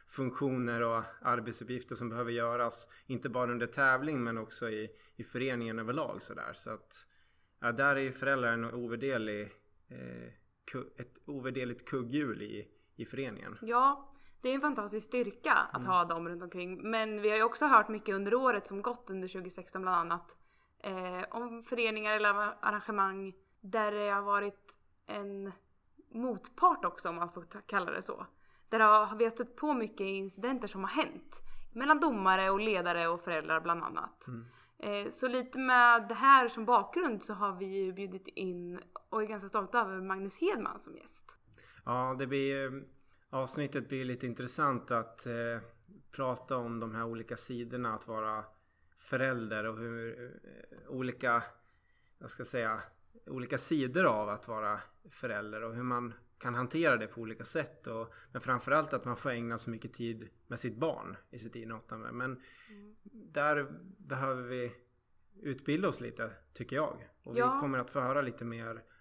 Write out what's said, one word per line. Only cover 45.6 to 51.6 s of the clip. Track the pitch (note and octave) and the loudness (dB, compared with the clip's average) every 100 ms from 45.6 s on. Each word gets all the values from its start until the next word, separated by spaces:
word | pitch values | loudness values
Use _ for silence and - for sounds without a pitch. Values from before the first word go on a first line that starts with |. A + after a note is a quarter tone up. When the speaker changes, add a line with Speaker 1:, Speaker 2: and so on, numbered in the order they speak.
| A2+ - - - - | -8 -20 -20 -20 -16
Speaker 1:
prata | - C3 B2 - C3 | -4 -2 -2 -2 -4
om | A#2 A#2 | -2 -4
de | A2+ A2 | -4 -4
här | A#2 | -4
olika | A2+ A2 A2+ | -6 -8 -8
sidorna | - A#2+ A#2 B2 A#2+ | -6 -6 -6 -4 -2
att | G#2+ - | -4 -4
vara | A2 G#2+ G#2+ G#2+ - _ _ _ - | -4 -2 -4 -6 -18 _ _ _ -20
förälder | - B2+ C3 B2 A2 G#2+ A2 | -4 0 0 -2 -4 -4 -4
och | A2 | -6
hur, | A#2 A#2 A#2 A#2 B2 - | -8 -6 -8 -10 -14 -16
eh, | - - - - B2+ | -20 -20 -20 -20 -10
olika, | C3 B2+ B2 B2 A#2 - - | -4 -4 0 2 2 2 -10